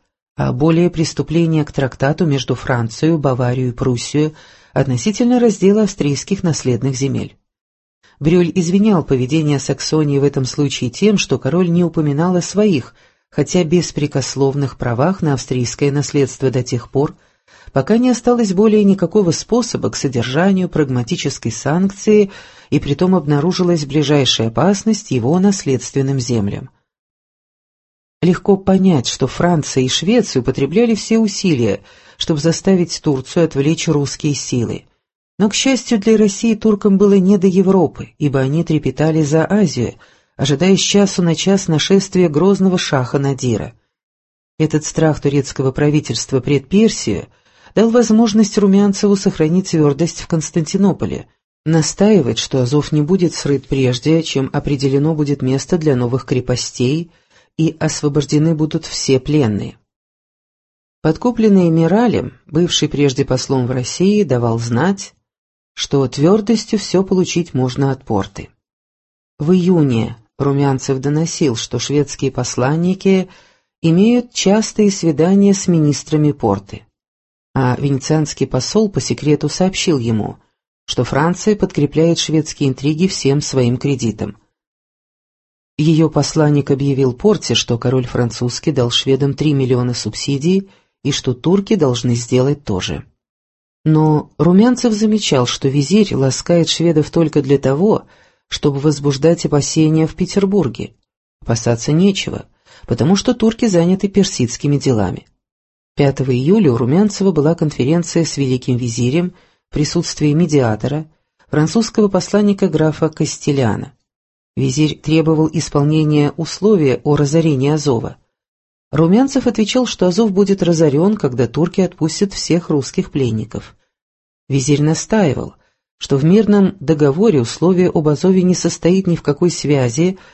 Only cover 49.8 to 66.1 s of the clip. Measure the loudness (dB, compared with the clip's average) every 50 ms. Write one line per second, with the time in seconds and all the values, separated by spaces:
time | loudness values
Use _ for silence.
49.8 | 2 2 2 0 -2 -4 -4 -8 -8 -4 -4 -4 -4 -2 -4 -4 -4 -2 -2 0
50.8 | 2 2 0 0 -4 -6 -6 -8 -12 _ _ _ _ _ _ _ -4 0 0 2
51.8 | 0 0 0 0 2 4 4 4 2 0 -2 -4 -4 -2 -2 0 0 0 0 0
52.8 | -2 0 -2 -2 0 0 0 0 0 0 -2 -2 -4 -2 -2 -2 -2 -2 -2 0
53.8 | 0 0 0 -2 0 0 0 0 0 -2 -4 -4 -4 -4 -4 -6 -4 -4 -4 -2
54.8 | -2 0 0 0 0 0 0 -2 -2 -2 -2 -2 -2 -2 -2 -2 -2 -2 -2 -2
55.8 | 0 0 0 0 0 -2 -2 -4 -4 -4 -4 -4 -2 -2 -4 -4 -6 -8 -6 -2
56.8 | -2 -2 -2 -2 -6 -8 _ _ _ _ _ _ _ _ _ -2 -2 -2 -2 -2
57.8 | -4 -4 -4 -2 -4 -2 0 0 0 0 0 2 2 2 0 0 -2 -2 -2 -4
58.8 | -6 -8 -10 -6 -2 0 0 0 0 0 0 2 2 0 0 -4 -6 -8 -12 _
59.8 | _ _ _ _ _ _ _ _ _ _ _ _ _ _ _ _ _ _ _ _
60.8 | _ _ _ _ -2 -2 -2 0 -2 -2 0 2 4 4 4 4 4 4 2 2
61.8 | 2 2 2 2 2 2 0 -2 -2 -6 -10 _ _ -6 -2 -2 0 0 0 -2
62.8 | -2 -2 0 0 0 0 0 0 -2 -2 -2 -4 -2 -2 -2 -2 -2 -2 -4 -4
63.8 | -6 -6 -4 0 0 2 2 2 2 0 0 0 0 0 -2 -2 -2 -2 -2 0
64.8 | 0 0 -2 -2 -6 -18 _ _ _ _ _ _ _ _ _ _ _ _ _ -12
65.8 | -8 -2 0 0 0 0